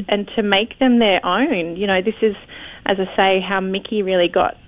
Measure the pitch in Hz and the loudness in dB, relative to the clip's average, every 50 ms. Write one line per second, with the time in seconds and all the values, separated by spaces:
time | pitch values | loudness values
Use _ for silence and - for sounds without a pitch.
0 | 196 - 208 208 202 - - 233 208 202 196 196 226 233 - - 269 254 240 233 | -2 -2 -2 -2 -2 -4 -4 -2 0 2 2 2 0 -2 -2 0 2 4 4 4
1 | 226 208 185 - - 180 180 208 269 330 254 180 165 170 170 180 208 196 190 185 | 4 4 2 2 0 0 0 0 0 0 0 -2 -2 -4 -4 -4 -2 0 0 0
2 | 185 220 214 - 220 214 196 - - - - - - - - - - - 196 190 | 0 -2 -2 0 0 0 0 -4 -12 -20 -20 -20 -18 -18 -20 -8 -4 -2 -2 -2
3 | 190 185 - - 190 190 190 190 185 185 196 190 190 190 190 196 - - 226 214 | -2 -2 0 2 2 4 2 2 0 -2 -2 -2 -2 -2 -4 -6 -4 -4 -2 -2
4 | 190 190 190 180 175 175 180 190 - - - - - | 0 0 2 2 2 2 2 0 0 0 -4 -8 -18